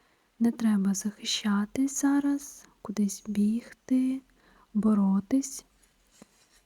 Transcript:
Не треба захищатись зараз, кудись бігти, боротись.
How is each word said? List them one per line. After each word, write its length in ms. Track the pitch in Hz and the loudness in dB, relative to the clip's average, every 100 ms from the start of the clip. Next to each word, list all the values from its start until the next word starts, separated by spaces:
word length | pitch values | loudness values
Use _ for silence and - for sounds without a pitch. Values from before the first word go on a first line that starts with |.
| _ _ _ - | _ _ _ -2
Не 140 | 233 | 0
треба 420 | 233 220 202 196 | 2 0 2 2
захищатись 1080 | 190 214 - 226 - 214 202 208 - 269 - | 0 -4 -8 -6 -4 -2 -2 -2 -2 -2 0
зараз, 640 | 277 285 285 285 - - - _ | 2 2 2 -2 -6 -20 -20 _
кудись 420 | - 208 202 - - | -8 -2 -2 -2 -6
бігти, 960 | 208 208 233 - - - 262 262 262 _ _ _ _ _ | 0 0 0 -6 -16 -2 0 0 -4 _ _ _ _ _
боротись. 920 | 208 214 208 196 196 196 269 - - _ _ _ _ _ _ - _ _ _ | 0 2 4 4 2 2 -2 -2 -10 _ _ _ _ _ _ -20 _ _ _